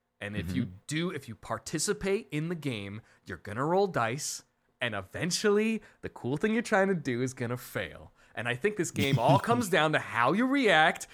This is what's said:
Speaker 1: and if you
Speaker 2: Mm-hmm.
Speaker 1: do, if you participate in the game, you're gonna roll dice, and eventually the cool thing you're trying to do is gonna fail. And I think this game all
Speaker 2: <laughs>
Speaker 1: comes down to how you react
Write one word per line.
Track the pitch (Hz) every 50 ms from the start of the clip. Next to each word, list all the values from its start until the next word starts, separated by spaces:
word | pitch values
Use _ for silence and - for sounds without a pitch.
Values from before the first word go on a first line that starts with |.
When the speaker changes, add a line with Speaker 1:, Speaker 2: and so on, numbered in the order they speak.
| _ _ _ -
Speaker 1:
and | 104 101 104
if | 104 90 82 90
you | - 117
Speaker 2:
Mm-hmm. | 101 90 98 -
Speaker 1:
do, | - 147 156 170 180
if | 175 143 - -
you | 110
participate | - - - 113 104 - - - 156 - - 202 - - 196 196 214 247 -
in | - 151 156 170
the | 180
game, | 165 139 143 123 107 101 98 98 107 - _ _ _ _
you're | - 92 85
gonna | - 107 101 113 135
roll | 156 175 190 202 190
dice, | 160 143 117 113 120 151 - - - - - _ _ _ _ _ _ -
and | 127 120 107
eventually | 101 92 - - - 131 180 170 - - 214 202 208 214 220 226 214 - - - _ -
the | 95
cool | - - - 117 135
thing | 151 - 220 220
you're | 233 -
trying | - 226 190 190 196
to | 196
do | 170 139 139 123 117 127
is | 131 127
gonna | - 123 117 123
fail. | 123 - - - 117 98 80 - 76 78 - _ _ _ _ -
And | - 107
I | 120 120
think | 123 - 208 208
this | - 170 - -
game | - 143 139 139 135
all | 113 139 170 196
Speaker 2:
<laughs> |
Speaker 1:
comes | - - 233 247 240 185
down | 170 165 151 156 151
to | 135
how | - - - 113 120 127 165
you | 202 247
react | 262 269 285 262 208 175 156 156 170 196 - - -